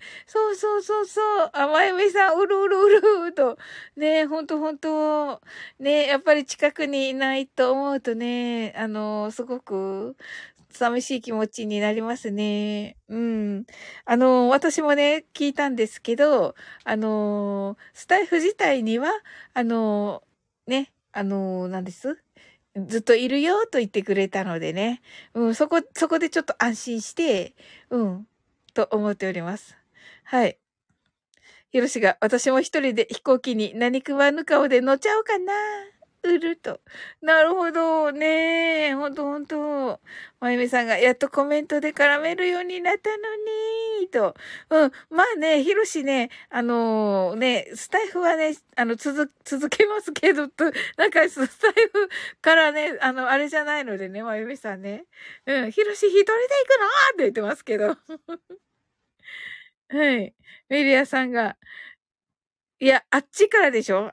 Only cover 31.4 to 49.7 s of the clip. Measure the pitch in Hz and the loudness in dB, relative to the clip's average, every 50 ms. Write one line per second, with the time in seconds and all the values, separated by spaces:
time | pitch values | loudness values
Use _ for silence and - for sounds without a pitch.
31.4 | _ - - - _ _ - 254 240 277 - 240 220 190 - - - 214 254 240 | _ -20 -20 -20 _ _ 0 0 0 0 0 2 2 2 2 2 0 0 0 2
32.4 | - 269 262 262 - - - - 277 262 226 226 226 - - - - 302 262 254 | 2 2 2 2 0 0 -2 -2 0 0 0 0 -2 -2 -4 -6 2 2 2 2
33.4 | - 269 247 220 214 196 - 220 240 247 254 269 262 - 285 277 277 285 285 311 | 2 -2 -2 -2 -2 -4 -4 -2 -2 -2 -2 -2 -4 -2 0 2 2 2 2 0
34.4 | 311 - 311 285 277 277 254 247 254 262 269 269 - 427 415 440 440 - 440 392 | -2 2 2 2 4 4 4 2 4 4 0 2 2 0 0 0 0 0 -2 -2
35.4 | 359 381 403 415 415 427 415 403 392 403 _ _ _ _ _ _ - 349 349 311 | -2 -2 -4 -4 -4 -6 -8 -10 -14 -18 _ _ _ _ _ _ 0 0 0 2
36.4 | 330 330 339 - - - - - _ - - - - - - - - 311 320 320 | 0 -2 -6 -6 -8 -10 -10 -12 _ -20 -20 -18 -18 -18 -16 -6 2 4 6 6
37.4 | 311 330 349 381 349 330 320 330 330 330 320 320 311 294 277 285 311 311 320 320 | 6 4 4 0 -2 -2 0 0 0 2 2 2 0 0 -2 0 0 0 2 2
38.4 | 320 330 330 330 330 330 330 311 302 294 269 269 294 285 269 294 294 285 285 302 | 2 0 0 0 0 0 0 0 0 -2 -2 -2 -4 -6 -6 -6 -6 -6 -6 -8
39.4 | 294 - 320 302 294 302 294 285 269 247 190 - _ - - - - - _ - | -8 -8 -6 -6 -4 -4 -4 -4 -4 -4 -6 -8 _ -20 -20 -20 -20 -20 _ -6
40.4 | 247 247 247 240 247 240 254 247 240 226 220 180 226 247 247 247 - 269 - 294 | -4 -2 0 0 0 0 0 0 0 0 2 4 4 4 4 2 0 -2 0 0
41.4 | 277 285 294 302 302 - 302 294 277 302 294 - 285 285 285 294 302 320 349 359 | 0 2 0 -2 0 0 -2 -2 -2 -2 0 2 4 4 4 2 0 -2 -2 -2
42.4 | 370 359 359 349 359 359 370 359 349 359 403 403 - 415 427 415 415 440 427 415 | -2 -2 -2 -2 -4 -6 -6 -4 -2 0 -2 0 -2 -4 -6 -4 -6 -6 -6 -6
43.4 | 427 440 440 427 440 440 440 453 453 440 440 427 370 381 - 240 208 175 - - | -6 -6 -4 -4 -4 -4 -4 -4 -4 -4 -4 -6 -6 -2 -2 0 0 0 -2 -6
44.4 | - - - - - - 311 311 302 269 - - - - 320 330 370 480 453 339 | -16 -18 -18 -16 -6 0 4 4 4 4 0 -6 -16 -6 2 2 2 2 2 0
45.4 | 302 320 311 294 269 330 403 403 440 - - 320 269 277 277 262 233 254 - - | 0 2 2 2 2 2 2 0 0 -2 -2 -6 -4 -2 -2 -2 -2 -4 -8 -16
46.4 | - - - 247 240 240 240 233 226 226 220 220 214 208 202 196 185 180 196 220 | -16 -8 -6 -4 -2 0 0 0 0 0 0 0 0 0 0 0 0 0 -2 0
47.4 | 254 254 247 196 - - - 220 - - - 370 440 381 - 349 359 330 320 320 | 0 0 0 0 -4 -6 -12 -16 -10 -4 -2 -2 -2 -2 -4 0 0 2 2 2
48.4 | 311 311 302 - _ _ - - 240 233 233 226 - 294 277 294 302 285 _ _ | 0 -2 -2 -6 _ _ -4 -4 -2 -2 -2 -4 -4 -4 -2 -2 -2 -4 _ _
49.4 | - - 285 262 294 285 | -12 -8 -6 -4 -4 -2